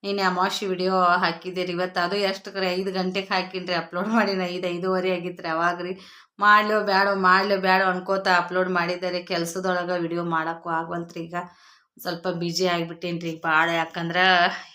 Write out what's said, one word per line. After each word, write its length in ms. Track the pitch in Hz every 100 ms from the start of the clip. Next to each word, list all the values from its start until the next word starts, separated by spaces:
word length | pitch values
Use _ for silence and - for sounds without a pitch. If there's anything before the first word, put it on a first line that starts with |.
ನಿನ್ನೆ 200 | 202 202
ಅಮಾವಾಸ್ಯೆ 460 | 190 180 190 - 202
ವಿಡಿಯೋ 320 | 180 185 190
ಹಾಕಿದ್ದೆ 640 | 180 180 180 165 185 185 180
ರೀ. 60 |
ಇವತ್ತು 280 | 175 185 185
ಅದು 160 | 175 202
ಎಷ್ಟು 360 | 196 190 -
ಕರೆ 220 | 190 185
ಐದು 180 | 180 190
ಗಂಟೆಗೆ 360 | 185 185 190 190
ಹಾಕಿನ್ರಿ, 460 | 190 180 185 180
ಅಪ್ಲೋಡ್ 340 | 175 165 175 202
ಮಾಡಿನ 340 | 226 202 190
ಐದು, 240 | 180 180 180
ಐದೂವರೆ 440 | 175 190 185 185
ಆಗಿತ್ರಿ 360 | 180 180 175 170
ಅವಾಗ್ರಿ. 520 | 160 170 175 175 185 - - _ _
ಮಾಡ್ಲೋ 440 | 202 208 214 214
ಬ್ಯಾಡೋ, 320 | 202 190 202 196
ಮಾಡ್ಲೋ 420 | 185 185 202 196
ಬ್ಯಾಡೋ 280 | 185 185 190
ಅನ್ಕೋತ 420 | 180 180 196 190
ಅಪ್ಲೋಡ್ 420 | 180 170 180 185
ಮಾಡಿದ್ದೆ 400 | 180 170 180 180
ರೀ. 140 | 175
ಕೆಲ್ಸದೊಳಗ 680 | 175 175 170 190 185 180 175
ವಿಡಿಯೋ 320 | 180 170 170
ಮಾಡಕ್ಕೂ 460 | 175 160 160 165 170
ಆಗವಲ್ತ್ರಿ. 520 | 160 170 170 170 -
ಈಗ 140 | 165 175 180 _ _ _ _ _
ಸ್ವಲ್ಪ 260 | 185 170 185
ಬ್ಯುಸಿ 400 | 170 170 170 185
ಆಗ್ಬಿಟ್ಟೇನ್ರಿ 680 | 175 165 165 175 170 170 160
ಭಾಳ. 340 | 165 160 165
ಯಾಕಂದ್ರ 480 | 170 165 - 170 170 185 180 175 - -